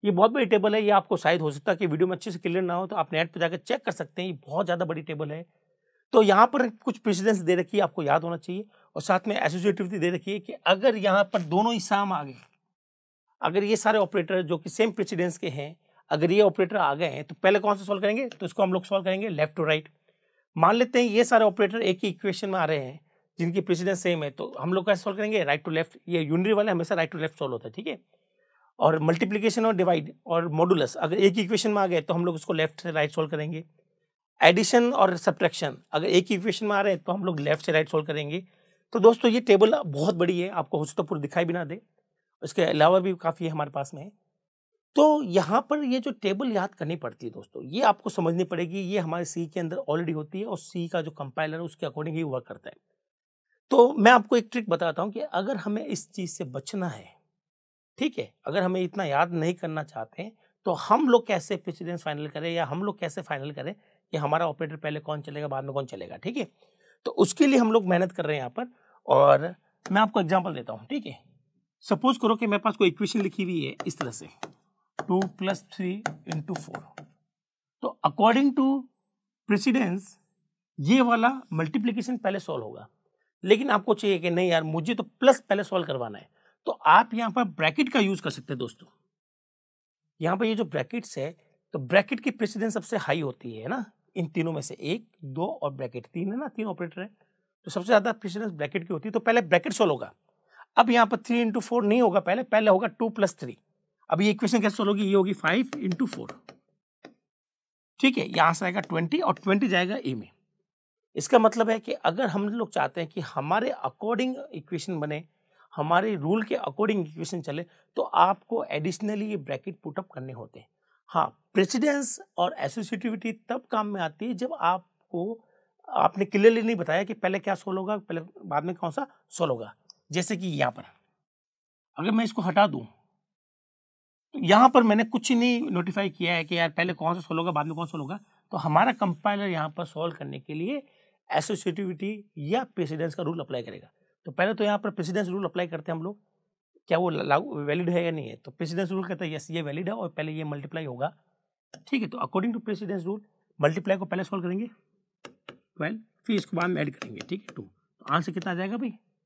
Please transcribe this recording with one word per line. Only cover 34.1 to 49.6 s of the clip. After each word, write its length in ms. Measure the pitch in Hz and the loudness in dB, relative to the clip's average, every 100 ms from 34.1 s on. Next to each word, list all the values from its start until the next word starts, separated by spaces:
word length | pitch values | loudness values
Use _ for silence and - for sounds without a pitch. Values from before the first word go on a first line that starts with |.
| _ _ _ | _ _ _
एडिशन 500 | 156 180 220 247 240 | 8 8 6 6 4
और 240 | 254 190 175 | 6 4 4
सब्ट्रैक्शन 640 | - 160 175 - 151 131 _ | 0 2 0 0 -6 -8 _
अगर 140 | 151 160 | -4 4
एक 200 | 180 185 | 4 4
ही 80 | |
इक्वेशन 320 | 202 208 202 214 | -2 0 -2 0
में 100 | 202 | 0
आ 40 | |
रहे 120 | 202 | 2
हैं, 100 | 185 | 0
तो 100 | - | -2
हम 120 | 185 | -4
लोग 160 | 185 160 | -2 -2
लेफ्ट 260 | 147 156 - | -2 -2 2
से 60 | |
राइट 160 | 156 156 | 0 2
सॉल्व 180 | 160 151 | -2 -2
करेंगे। 400 | 151 147 165 185 _ _ _ _ | -6 -4 -8 -10 _ _ _ _
तो 80 | 233 | 6
दोस्तों, 300 | 202 233 247 | 8 8 4
ये 100 | 226 | 2
टेबल 420 | 247 196 220 208 190 | 6 6 8 4 0
बहुत 280 | 139 165 | -2 0
बड़ी 260 | 175 175 180 | 2 0 0
है, 80 | 180 | -2
आपको 300 | 190 151 160 | -4 -4 -4
हो 60 | |
सकता 180 | 151 - | -4 -4
है 40 | 175 | -4
पूरी 140 | 165 | -4
दिखाई 240 | 143 - | -4 -2
भी 80 | 170 | -2
ना 120 | 170 | -2
दे, 180 | 156 185 _ _ _ _ _ _ | -6 -10 _ _ _ _ _ _
उसके 200 | - - | -8 0
अलावा 360 | 165 151 151 190 | 2 6 6 6
भी 160 | 185 | 4
काफ़ी 340 | 180 165 160 165 | -2 -4 -4 -4
हमारे 220 | 151 147 | -4 -6
पास 200 | 139 139 | -6 -8
में 80 | 151 | -10
है। 100 | 175 _ _ _ _ _ _ _ _ - | -18 _ _ _ _ _ _ _ _ 6
तो 260 | 302 302 | 6 6
यहाँ 440 | 247 175 160 214 - | 2 0 2 0 0
पर 80 | 302 | -2
ये 220 | 285 254 | 0 -2
जो 100 | 254 | -2
टेबल 420 | - 202 196 269 | -4 -4 -2 -2
याद 220 | 208 190 | -2 -4
करनी 220 | - 151 165 | -6 -8 -6
पड़ती 300 | 123 110 113 | -8 -10 -14
है 60 | |
दोस्तों, 300 | - - - | -14 -16 -14
ये 200 | 127 175 | -8 0
आपको 280 | 254 202 - | 2 2 -2
समझनी 340 | - 165 170 | -2 0 0
पड़ेगी, 360 | 180 180 180 185 | -2 -4 -6 -6
ये 180 | 185 202 | -4 -4
हमारे 260 | 160 170 | -2 -4
सी 220 | 170 - 170 | -6 -6 -6
के 140 | 185 | -6